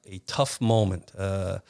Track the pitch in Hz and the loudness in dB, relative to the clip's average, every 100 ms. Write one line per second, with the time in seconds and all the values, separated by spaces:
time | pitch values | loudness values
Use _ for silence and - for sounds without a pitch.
0 | - 95 - - 135 - 117 113 104 90 | -16 -16 -10 -2 -2 0 2 4 4 0
1 | - - 98 98 92 92 - | -8 -8 -4 -4 -4 -6 -10